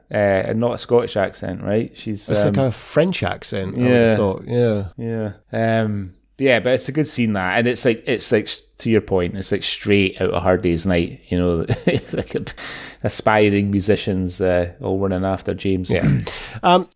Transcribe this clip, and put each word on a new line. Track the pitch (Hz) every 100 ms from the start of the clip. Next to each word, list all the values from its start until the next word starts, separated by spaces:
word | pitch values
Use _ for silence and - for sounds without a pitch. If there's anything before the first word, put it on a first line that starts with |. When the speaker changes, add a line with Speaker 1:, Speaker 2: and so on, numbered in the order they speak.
| -
Speaker 1:
uh, | 107 101 95 110
and | 110
not | 120
a | 117
Scottish | - 120 113 104
accent, | 95 - 101 92
right? | 101 107 123 -
She's, | 113 101 -
Speaker 2:
It's | 104
Speaker 1:
um, | 104
Speaker 2:
like | 104 131
a |
French | - - 147 180 -
accent, | 92 - - 101 95 123
I |
would | 123
Speaker 1:
Yeah. | 123 113
Speaker 2:
have | 107
thought, | 101 - -
yeah. | 120 120 104 98 -
Speaker 1:
Yeah. | 117 113 104 - _ 113 113 113
Um, | 110 101 92 - _ -
yeah, | 135 117
but | 123
it's | 127 -
a |
good | 143 143
scene, | - 113
that, | 104 92 107
and | 120
it's | 117
like, | 127 113 -
it's | 110 -
like, | 107
s-, | 107 - - -
to | 117
your | 107
point, | - 95 87 98
it's | -
like | 101
straight | - - 104 101 95 -
out | 92
of | 92
Hard | 92 90
Day's | 90 82 95
Night, | 87 82 - -
you | 90
know, | 87 85 - -
<laughs> | 175
like, | - - - - - - - - - - -
aspiring | 110 - 110 107 107 101 101
musicians, | 101 98 98 - 92 90 90
uh, | 92 90 87 -
all | 101 95
running | 98 92
after | 95 92 -
James. | 90 98 92 90
Speaker 2:
Yeah. | 87 - 117
<clears throat> | 98 - - -
Um, | 175 180 175